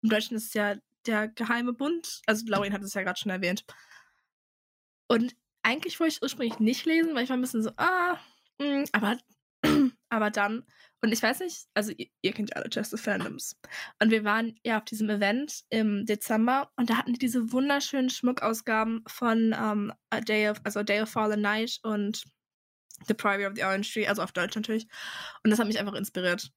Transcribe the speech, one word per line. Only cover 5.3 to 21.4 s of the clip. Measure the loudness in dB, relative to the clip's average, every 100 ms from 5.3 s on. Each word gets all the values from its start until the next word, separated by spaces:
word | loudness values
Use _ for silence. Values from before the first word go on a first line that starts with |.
| -4 _ _
eigentlich | -2 -2 -6 -2
wollte | -2
ich | 0
es |
ursprünglich | -6 -2 -4 0
nicht | 0 2 2
lesen, | 2 2 0
weil |
ich | -2
war | -2
ein |
bisschen | -2 -2
so, | -4 0
ah, | 0 2 0 -2 -6 _ _ _
mm, | -2 0 0
aber, | 0 0 -2 _ _ _ _
<clears throat> | 4 6 4 2 _
aber | 0 0
dann, | 2 0 0 -8 _ -20 _
und | 0
ich | 2
weiß | 2 0
nicht, | -4 -8 -4
also | -2 -2
ihr, | -6 -10 _
ihr | -2
kennt | -2 -4
ja | -4
alle | -4
Chester | -4 -4 -4
Fandoms. | -2 -2 -4 -8 -12 -14 -14 -12 -12 2
Und | 4
wir | 4
waren | 4 2 0 -4
ja | -2 -2
auf | -2
diesem | -4 0
Event | 2 2 2 -2 -8 -2
im | 0 2 0 0
Dezember | -2 0 2 4 2 -2 -2
und | 0
da | 2
hatten | 0
die | 0
diese | 0 0 0
wunderschönen | 0 2 2 0 0 0
Schmuckausgaben | 0 0 0 -2 -2 0 0 0 -2 -8
von, | -2 2 4 4 2
ähm, | 0 0 -2 -6 _
A | -4
Day | 0 2 2
of, | 0
also | -4 -4
A |
Day | 0 0
of | 0
Fallen | 0 0 2